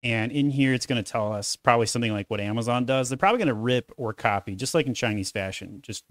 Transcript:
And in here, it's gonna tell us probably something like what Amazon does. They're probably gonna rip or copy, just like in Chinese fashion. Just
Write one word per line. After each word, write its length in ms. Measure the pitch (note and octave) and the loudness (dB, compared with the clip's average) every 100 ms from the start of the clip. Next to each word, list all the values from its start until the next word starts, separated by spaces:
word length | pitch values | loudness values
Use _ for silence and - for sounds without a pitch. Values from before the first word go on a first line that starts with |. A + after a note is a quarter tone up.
And 300 | A#2+ A2+ A2 | 0 0 0
in 180 | C#3+ C#3+ | 0 0
here, 220 | C#3 C3+ | 2 2
it's 140 | B2+ - | 2 0
gonna 160 | B2 | -2
tell 300 | G#2 A#2 G#2+ | -2 -4 -2
us 240 | G#2 G2+ - | -2 -4 -2
probably 300 | - A#2+ A2 | 4 4 4
something 260 | B2 A#2 | 0 0
like 160 | G#2+ G2+ | -2 -4
what 120 | G#2+ | -4
Amazon 460 | G2+ A2 A#2 A#2+ B2 | -2 -2 0 0 2
does. 220 | C3+ B2 | 0 0
They're 100 | B2+ | 2
probably 200 | G3 A#3+ | 2 2
gonna 160 | F3+ | 2
rip 380 | A2 A#2 B2+ - - | 0 2 0 -2 -8
or 180 | A#2 | -6
copy, 400 | G#2+ A#2 G2+ - | 0 2 2 -2
just 200 | F#2+ B2+ | -6 0
like 120 | E3+ C3+ | 0 0
in 80 | |
Chinese 360 | A#2 A#2+ G#2+ F#2+ | 0 0 0 -2
fashion. 500 | - F#2+ F#2 F#2 G2+ | -4 -4 -6 -12 -16
Just 220 | - A2 - | -12 -14 -14